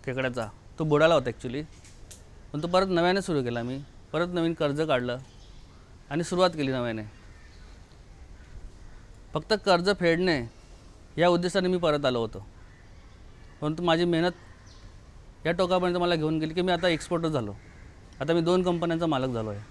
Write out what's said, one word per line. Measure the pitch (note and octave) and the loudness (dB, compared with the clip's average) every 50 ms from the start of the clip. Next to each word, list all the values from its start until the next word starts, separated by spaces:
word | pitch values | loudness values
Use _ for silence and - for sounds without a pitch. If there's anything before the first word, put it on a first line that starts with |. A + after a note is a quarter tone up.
| - | -8
खेकड्याचा, | C3+ B2+ C3 C3 C3 A#2+ A#2+ A2 G#2 - - - - - - | -6 -4 -2 -2 -2 -2 -4 -6 -8 -10 -18 -20 -20 -8 -6
तो | D#3+ | 0
बुडाला | D#3 D3 D3 D#3 D#3+ E3+ | 2 4 6 6 6 6
होता | D3 B2+ B2+ | 4 2 0
ॲक्च्युली, | A2+ - - B2+ A#2+ C#3+ D#3 - - - - - - - - - - - - - - - - - | -8 -6 -10 -8 -8 -8 -10 -12 -16 -20 -20 -20 -20 -20 -20 -20 -20 -20 -20 -20 -20 -20 -18 -10
पण | - D3 | -8 -6
तो | D#3 | -4
परत | E3+ F3 F#3 G3 F#3+ | 2 2 2 4 4
नव्याने | F#3 E3+ E3+ F3+ F#3 G3 | 2 4 4 4 4 2
सुरू | F#3 - E3 C#3+ | 0 0 0 0
केला | B2+ A#2+ A#2 A#2+ | 0 0 -2 -4
मी. | A#2 B2 C3 C#3 D3 - - - - - | -4 -4 -6 -8 -10 -14 -18 -20 -16 -6
परत | - D#3 F3 F3 | -2 -2 -2 0
नवीन | F3 F3+ E3 E3+ E3 | 0 0 0 0 0
कर्ज | - D#3+ D3 C#3 D3 | 0 0 -2 0 0
काढलं | D#3+ D#3 C#3+ B2 B2 B2 A#2+ C3 C3 - - - - - - - - - - - - - - - - - | 0 0 0 0 0 -2 -6 -6 -10 -16 -20 -20 -20 -20 -20 -20 -20 -20 -20 -20 -20 -20 -20 -20 -12 -6
आणि | C#3+ D#3 E3+ | -4 -4 -4
सुरुवात | - F#3 F3+ F#3 F3+ | -2 2 2 2 2
केली | E3+ D#3 C#3+ C3+ | 2 0 -4 -2
नव्याने. | C3 B2+ A#2+ A#2+ A2+ A2 G#2 G#2 - - - - - - - - - - - - - - - - - - - - - - - - - - - - - - - - - - - - - - - - - - - - - | -2 -2 -4 -4 -6 -6 -10 -12 -16 -20 -20 -20 -20 -20 -20 -20 -20 -20 -20 -20 -20 -20 -20 -20 -20 -20 -20 -20 -20 -20 -20 -20 -20 -20 -20 -18 -18 -16 -16 -16 -18 -18 -18 -18 -18 -18 -20 -20 -20 -20 -20 -8 -8
फक्त | D#3 D3+ - A3 G3+ - | -8 -2 -2 -2 0 4
कर्ज | G3+ F#3 F3 F3 G3 G3+ - | 4 4 4 4 0 0 2
फेडणे | F3+ E3+ E3 E3 F#3 F#3 E3 C3+ A#2 A2 - - - - - - - - - - - - - D3+ | 2 2 4 4 2 2 2 0 -2 -6 -10 -18 -20 -20 -20 -20 -20 -20 -20 -20 -20 -12 -2 2
या | E3 F3 | 4 4
उद्देशाने | F3 E3+ F3+ F3+ E3 G3+ F3+ F3+ | 4 2 0 0 -2 0 0 0
मी | F#3 | 0
परत | F3+ F3 D#3+ D3 D3 C#3+ | 2 2 0 0 2 0
आलो | C3 B2 A#2 | 0 0 0
होतो, | A#2 A2 - F#2+ G2 - - - - - - - - - - - - - - - - - - - - - - - | -2 -4 -6 -12 -16 -16 -20 -20 -20 -20 -20 -20 -20 -20 -20 -20 -20 -20 -20 -20 -20 -20 -20 -20 -20 -20 -14 -6
परंतु | D3+ D3+ D#3+ E3 | -4 -4 -2 0
माझी | F3 F3 E3 E3 F3 | 2 2 2 4 4
मेहनत | F3 E3+ D#3+ E3+ - - - - - - - - - - - - - - - - - - - - - - - - | 2 2 2 2 0 -2 -4 -18 -20 -20 -20 -20 -20 -20 -20 -20 -20 -20 -20 -20 -20 -20 -20 -20 -20 -20 -6 -2
या | D#3+ | -2
टोकापर्यंत | F3 F3 F#3+ F3 F#3 F#3 F3+ F3+ F3 | 0 0 0 2 2 2 2 0 0
मला | F3+ F3 F3 F3 | 0 2 2 2
घेऊन | D#3+ D3+ D#3 D#3+ D#3 | 0 0 0 0 0
गेली | D3+ D#3 D#3 | -2 -2 -2
की | F#3 | -2
मी | F3 F#3 | 0 0
आता | F3 E3 F3+ F3+ | 0 2 2 0
एक्सपोर्टर | E3 D3 - - F3 E3 E3 D#3+ | 0 0 -2 -4 -4 -2 -2 0
झालो. | D#3 C3+ A2+ G2+ G2+ - - - - - - - - - - - - - | -2 -2 -4 -4 -8 -12 -16 -20 -20 -20 -20 -20 -20 -20 -20 -20 -10 -8
आता | C3 D3+ | -2 0
मी | E3 E3+ | 2 2
दोन | E3 E3+ F3+ F#3 | 4 4 2 2
कंपन्यांचा | F3+ F3+ F3 E3+ F3 E3+ E3 E3 E3+ | 2 2 0 0 0 -2 -2 0 0
मालक | D#3+ D3 C3 C3 C3+ | 0 0 0 0 -2
झालो | B2 A2+ G#2+ G#2+ | -2 -4 -4 -4
आहे. | G#2 G2+ G#2+ - | -6 -8 -12 -16